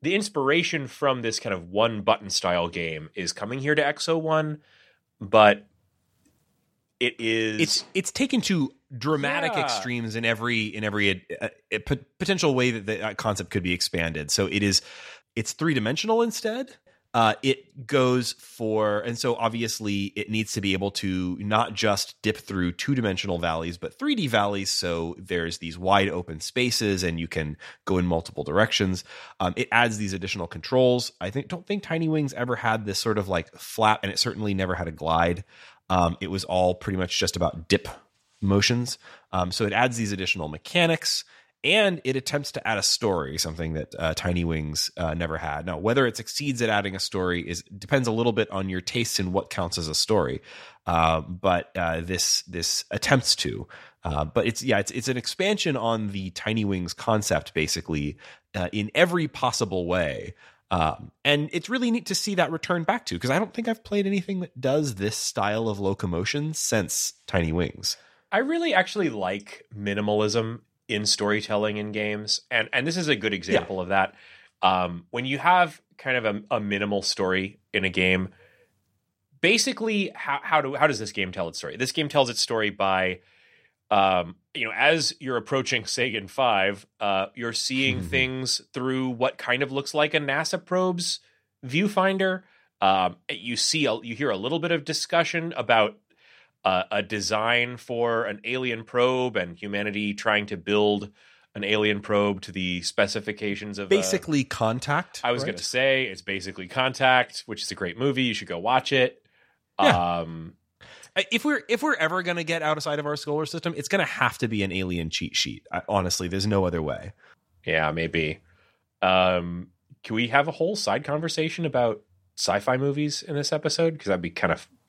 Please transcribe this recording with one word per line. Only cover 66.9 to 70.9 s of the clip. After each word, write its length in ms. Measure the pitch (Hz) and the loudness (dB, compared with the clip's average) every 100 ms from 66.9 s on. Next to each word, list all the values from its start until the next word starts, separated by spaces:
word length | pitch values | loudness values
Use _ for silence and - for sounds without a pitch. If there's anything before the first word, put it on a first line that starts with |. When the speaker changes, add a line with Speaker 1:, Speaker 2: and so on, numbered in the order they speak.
| - - - - | -2 -4 -6 -2
Speaker 2:
Tiny 260 | 92 80 | 0 2
Wings. 460 | 82 87 87 95 - _ _ - | 0 -2 -4 -6 -6 _ _ -2
Speaker 1:
I 60 | 202 | 0
really 340 | 269 330 339 | 2 0 2
actually 380 | 190 185 208 165 | 2 0 0 -2
like 560 | 107 92 101 101 - - 107 | 0 -2 -4 -8 -20 -16 -6
minimalism 840 | 101 101 104 107 107 113 113 117 _ _ | -2 0 2 4 4 2 -2 -6 _ _
in 200 | - | -4